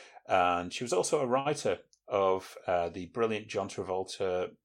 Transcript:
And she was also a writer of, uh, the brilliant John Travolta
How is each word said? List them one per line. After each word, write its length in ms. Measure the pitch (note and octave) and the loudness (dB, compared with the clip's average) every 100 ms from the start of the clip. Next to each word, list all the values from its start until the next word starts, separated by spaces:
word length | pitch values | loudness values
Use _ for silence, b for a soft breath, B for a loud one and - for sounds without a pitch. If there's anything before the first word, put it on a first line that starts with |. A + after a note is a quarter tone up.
| B B - | B B 0
And 460 | G2 F2+ F2 F2+ | 4 4 2 -2
she 100 | - | -6
was 80 | A#2+ | -2
also 280 | F3+ F3 D3+ | 0 2 0
a 60 | C3 | 2
writer 520 | B2+ C#3 D3 A2 F2+ - _ - | 0 0 0 0 -2 -4 _ -2
of, 480 | G2+ F#2+ F#2 - - - | 2 4 4 -2 -8 0
uh, 220 | F2 F2 | 0 0
the 180 | E2+ E2+ | -4 -8
brilliant 400 | - A2+ G#2+ A2 | -2 0 0 -4
John 200 | - G2 | -4 -4
Travolta 840 | - F#2 F#2+ F#2 - F#2+ F2+ F2+ - | -4 -4 -4 -4 -4 -2 0 -2 -8